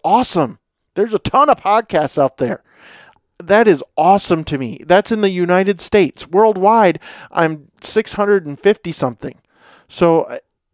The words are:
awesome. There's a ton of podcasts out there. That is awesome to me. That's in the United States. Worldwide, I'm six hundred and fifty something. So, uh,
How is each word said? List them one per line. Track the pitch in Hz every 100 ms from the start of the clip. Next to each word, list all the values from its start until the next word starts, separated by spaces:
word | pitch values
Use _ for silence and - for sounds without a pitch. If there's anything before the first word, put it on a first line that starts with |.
awesome. | 160 220 254 180 131 - _ _ _ -
There's | 226
a | 214
ton | - 262 294
of | 262
podcasts | - 214 220 175 147 -
out | 135 -
there. | 127 196 _ _ - - - _ _ -
That | 170 202 220
is | 151 - -
awesome | 160 202 - 165 156
to | 143
me. | 123 170 151
That's | 180 214
in | 220
the | 202
United | 185 175 180 190 190
States. | - 214 165 - -
Worldwide, | 180 220 190 196 226 196 156 - - -
I'm | - 165 156 143 _
six | - 214 220
hundred | - 202 202 156
and | 143
fifty | 196 208 170
something. | 160 131 117 143 - _ _ _ _ _
So, | - 170 165
uh, | - 123 - _ _